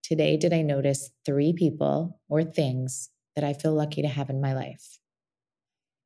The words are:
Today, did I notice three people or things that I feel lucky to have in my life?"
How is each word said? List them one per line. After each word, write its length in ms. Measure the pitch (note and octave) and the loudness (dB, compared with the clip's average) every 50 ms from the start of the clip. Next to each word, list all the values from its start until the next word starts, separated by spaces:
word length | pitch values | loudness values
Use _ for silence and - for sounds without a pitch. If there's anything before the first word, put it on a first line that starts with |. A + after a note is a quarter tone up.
| - | -2
Today, 320 | - E3 D#3 D3+ D3+ D#3 | -2 0 2 4 2 4
did 160 | D3+ D3+ F3 E3+ | 4 4 2 2
I 100 | E3 D#3 | 2 2
notice 480 | D3 C#3+ C#3 C3 C#3 C#3 C#3 - - _ _ _ | 2 0 2 2 0 0 0 -4 -12 _ _ _
three 260 | - C#3 C#3+ C#3+ D#3 F3 | -2 0 2 2 2 2
people 680 | E3+ F3 D3+ D#3 D3+ D3 C#3+ C#3 D3 E3 F3 - _ _ _ | 2 2 2 2 2 0 0 0 0 -2 -4 -8 _ _ _
or 160 | D3 D#3 E3+ | 0 0 0
things 680 | E3 - - D3+ C3 B2+ B2+ B2+ C3 C3 - - - _ _ _ _ _ | 0 0 -2 -2 0 0 -2 -4 -6 -6 -10 -12 -14 _ _ _ _ _
that 100 | D3+ D3 | -4 -2
I 80 | C#3+ C#3+ | -2 -4
feel 220 | C#3+ - D#3+ D#3 | 0 0 0 2
lucky 280 | D3+ D3+ D3 D3+ - D3 | 2 0 0 -2 -2 -2
to 60 | D3 | -2
have 220 | C3 C#3+ C#3 C3+ | -2 -2 -4 -2
in 100 | C3+ C3+ | -2 -2
my 140 | C#3 C3+ C3+ | 0 0 -2
life?" 460 | C3 C3+ C#3 - - - - - _ _ _ _ _ _ _ _ _ _ _ _ _ _ _ _ _ _ _ _ _ _ | -2 -4 -8 -12 -16 -20 -20 -20 _ _ _ _ _ _ _ _ _ _ _ _ _ _ _ _ _ _ _ _ _ _